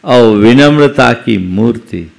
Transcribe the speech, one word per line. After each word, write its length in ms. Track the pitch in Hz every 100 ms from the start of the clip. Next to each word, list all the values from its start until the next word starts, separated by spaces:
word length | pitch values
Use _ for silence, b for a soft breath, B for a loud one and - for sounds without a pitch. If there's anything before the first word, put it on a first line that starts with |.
और 320 | - 127 117 104
विनम्रता 760 | 110 127 147 147 143 139 123
की 240 | 117 - 104
मूर्ति। 720 | 92 92 117 113 - 92 82